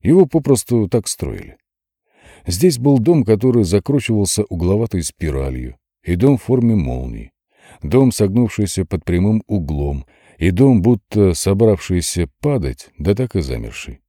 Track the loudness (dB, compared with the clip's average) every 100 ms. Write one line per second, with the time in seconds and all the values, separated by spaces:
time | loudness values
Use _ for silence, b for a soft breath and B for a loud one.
0 | 4 4 4 2 0 0 2 -2 0 -2
1 | -4 -8 -8 -10 -14 -20 _ _ _ _
2 | _ b b b -8 2 2 2 2 2
3 | 4 2 2 2 2 2 2 0 0 -2
4 | 0 -2 0 -2 -4 -2 0 0 0 -4
5 | -6 _ -6 -4 -4 -6 -10 -14 _ _
6 | -4 2 2 2 0 0 2 0 -2 -6
7 | -8 -12 -16 _ _ b b b 0 2
8 | 2 2 0 0 -2 -2 -4 -4 -4 -6
9 | -2 0 0 0 -2 -6 -4 -4 -4 -6
10 | -10 b b b -2 4 4 4 2 0
11 | _ 2 2 2 -2 2 2 2 0 -4
12 | -2 -4 -6 _ -2 -2 -4 -8 -16 _
13 | -2 0 -2 -4 -4 -6 -10 -14 -16 -18